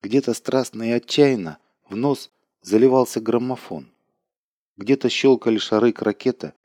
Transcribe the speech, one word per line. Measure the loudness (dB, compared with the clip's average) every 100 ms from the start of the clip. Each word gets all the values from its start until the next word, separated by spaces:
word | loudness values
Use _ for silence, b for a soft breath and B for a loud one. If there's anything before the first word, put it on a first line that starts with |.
Где-то | 0 -2 0
страстно | -6 -2 -4 -4 -8
и | -4
отчаянно | -4 -4 2 2 2 -6 -14 _ _ _
в | -6
нос | -4 -4 -8 _ _ _
заливался | 0 4 4 4 0 -2
граммофон. | -2 -4 -4 -10 -12 -16 -16 _ _ _ _ _ _ _ _ _
Где-то | 0 0 0
щёлкали | 0 2 4 2 -2
шары | 0 2 2
крокета | 0 -4 -2 -4 -4 -10 _